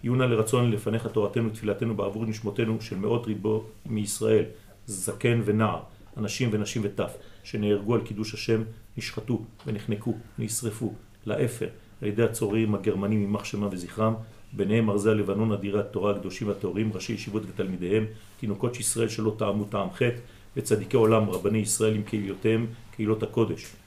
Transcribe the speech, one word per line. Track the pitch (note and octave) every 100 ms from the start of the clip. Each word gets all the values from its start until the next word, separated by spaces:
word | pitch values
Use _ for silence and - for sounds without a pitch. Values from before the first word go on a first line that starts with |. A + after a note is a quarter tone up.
עיונה | A#2 B2+ B2+
לרצון | A2+ G#2+ B2+ A#2+
לפניך | G2+ G#2+ A2+ A2+
תורתנו | G#2+ G#2 B2 A2+
ותפילתנו | A2 G#2 G2+ A2+ G2+
בעבור | G2 G#2 A2
נשמותינו | A2 G#2+ G2+ A2 A2
של | - F#2+
מאות | A2 A#2+ A#2
ריבו | G2+ G#2 A2 A2 - -
מישראל, | G#2+ G#2 - A2 A2 A2 - - - -
זקן | F#2+ - G#2 A#2+ A#2 G#2
ונער, | G#2+ G#2+ E2 - - - -
אנשים | G#2 - B2
ונשים | G#2+ G2+ A#2 G2+
וטף, | - F#2+ - - -
שנהרגו | - A2 G#2 G#2 G2 A#2
על |
קידוש | A2+ G#2+ A2
השם, | - - A2 A2 - - -
נשחטו | - - G#2+ A2 - - -
ונחנקו, | G#2 - G#2 A#2+ A2 - -
נשרפו | A2+ - A#2 G#2 A2+ - - - -
לאפר | A2+ B2 - - - - -
על | G#2
ידי | G2+
הצוררים | A2+ A2+ G#2+ G#2+ A2 G#2
הגרמנים, | G2 F#2 G2+ G#2+
יימח | G2+ G#2
שמם | - G#2 G2+
וזכרם, | F#2 F2 - A2 A2+ - - -
ביניהם | G#2 F#2+ A2 A2+
ארזי | G#2 G#2
הלבנון, | G#2+ G2 G2 A2+
אדירי | G2+ G2 G#2
התורה, | G2 F#2+ G2+
הקדושים | G2 F#2+ - G#2
והטהורים, | G2 F#2+ F2+ A2
ראשי | G2 -
ישיבות | G#2+ - G#2 F#2+
ותלמידיהם, | - F#2+ F#2 F2+ G#2+ G#2+ - - -
תינוקות | A2+ G2 B2 -
ישראל | A#2+ A2+ A2+
שלא | - G#2+ G#2
טעמו | G#2 G#2 G2+
טעם | G2+ F#2
חטא, | - B2 - - - - -
וצדיקי | - G#2+ G#2+ B2
עולם, | A2 A2 G#2+
רבני | F#2 G2 A2
ישראל | G#2 - A2 G#2+
עם |
קהילותיהם, | G2+ A2 G2 G2 A2 A2+ A#2 A#2 - -
קהילות | G#2+ G#2+
הקודש | A2 - A2 D#2+ - -